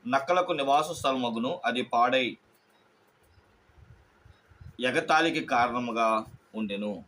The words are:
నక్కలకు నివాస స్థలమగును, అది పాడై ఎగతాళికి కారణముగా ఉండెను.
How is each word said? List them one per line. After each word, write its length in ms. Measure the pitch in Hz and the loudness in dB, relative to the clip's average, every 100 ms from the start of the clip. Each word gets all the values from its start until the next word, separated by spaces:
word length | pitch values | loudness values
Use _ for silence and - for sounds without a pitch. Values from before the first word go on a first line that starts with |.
| 120 | 0
నక్కలకు 440 | 135 - 180 180 | -2 2 2 2
నివాస 400 | 156 139 139 151 | 0 2 2 2
స్థలమగును, 680 | 123 139 131 120 113 123 175 117 | -2 -2 0 -2 -2 -4 -2 -2
అది 160 | 120 | -2
పాడై 560 | 120 120 120 131 120 87 _ _ _ _ _ _ _ _ _ _ _ _ _ - - - _ _ - - _ - - - | -2 2 4 2 0 -6 _ _ _ _ _ _ _ _ _ _ _ _ _ -20 -20 -20 _ _ -20 -20 _ -20 -20 -4
ఎగతాళికి 680 | 123 123 156 160 165 156 - | -2 0 2 2 4 0 0
కారణముగా 800 | 123 120 120 120 113 113 110 110 - _ 110 | 2 2 0 -4 0 2 0 -2 -18 _ -8
ఉండెను. 480 | 107 101 104 92 | -6 -4 -6 -8